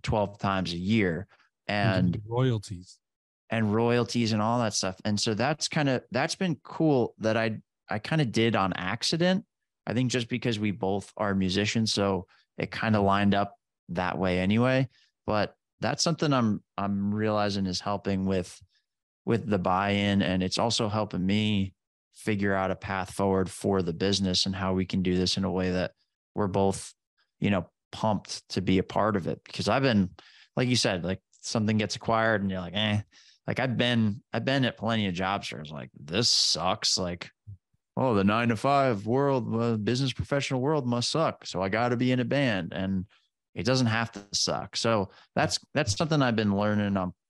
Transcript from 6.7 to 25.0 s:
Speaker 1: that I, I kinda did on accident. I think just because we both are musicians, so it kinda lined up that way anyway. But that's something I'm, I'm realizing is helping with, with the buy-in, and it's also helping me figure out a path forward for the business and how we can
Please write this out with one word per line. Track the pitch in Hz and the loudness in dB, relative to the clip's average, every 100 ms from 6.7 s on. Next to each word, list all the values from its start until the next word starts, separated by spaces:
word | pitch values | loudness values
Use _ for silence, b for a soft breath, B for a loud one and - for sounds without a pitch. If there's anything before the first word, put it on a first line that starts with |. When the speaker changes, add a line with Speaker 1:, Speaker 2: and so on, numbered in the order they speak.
| - 160 135 113 - | 0 2 4 2 -2
Speaker 1:
that | 110 113 | 0 0
I, | 113 110 - _ - | 0 -4 -12 _ -8
I | 107 | -6
kinda | - 160 | -2 0
did | 127 107 113 107 | 2 2 2 2
on | 95 | 0
accident. | - 92 113 - 165 180 190 - _ _ _ - | -2 -4 -4 -2 2 2 0 -4 _ _ _ -4
I | |
think | 107 127 | -2 0
just | 123 117 | 0 -2
because | 123 123 104 | -4 -2 0
we | 107 | -2
both | 101 95 101 - - | -2 -2 -2 -4 -4
are | 104 | 0
musicians, | 98 95 92 107 117 110 | 2 2 2 0 0 0
so | - 98 98 - b b - | 2 2 0 -4 b b -8
it | - | -8
kinda | - 113 107 | -2 2 4
lined | 98 98 101 | 4 4 4
up | 101 101 - _ _ - | 2 0 -6 _ _ -8
that | 87 90 - | -4 -2 0
way | 92 90 | 0 2
anyway. | 92 110 127 131 131 b b b - | 2 2 4 2 0 b b b -2
But | 107 95 - _ - | 0 0 -6 _ -6
that's | 107 147 | -4 -2
something | 170 160 156 | -2 0 2
I'm, | 131 113 101 _ - | 2 2 0 _ -6
I'm | 101 101 101 | -4 -2 -2
realizing | 104 107 107 104 101 95 | 0 0 0 0 0 -2
is | 90 | -4
helping | 101 101 101 95 | -4 -4 -2 0
with, | 95 95 90 - - _ _ _ _ _ | 0 0 -2 -10 -20 _ _ _ _ _
with | - 113 104 | -2 -2 0
the | 101 | 0
buy-in, | 92 92 101 101 101 98 | 2 0 2 2 2 2
and | 82 92 | 2 0
it's | 92 - | -2 -2
also | 113 - 110 | -2 0 -2
helping | 107 104 95 92 | -2 -2 -2 0
me | 104 107 101 98 - _ _ _ | 2 2 0 -2 -8 _ _ _
figure | - - 104 101 | -8 -4 0 2
out | 95 95 | 2 0
a | 92 | -2
path | - 95 90 | -4 -4 -4
forward | - 98 95 90 | 0 2 2 0
for | - 104 98 | -2 0 0
the | 87 | 0
business | 82 95 98 95 90 98 | 0 0 2 0 0 -2
and | 95 | -2
how | 95 | -2
we | 92 92 | -2 -2
can | 95 | -2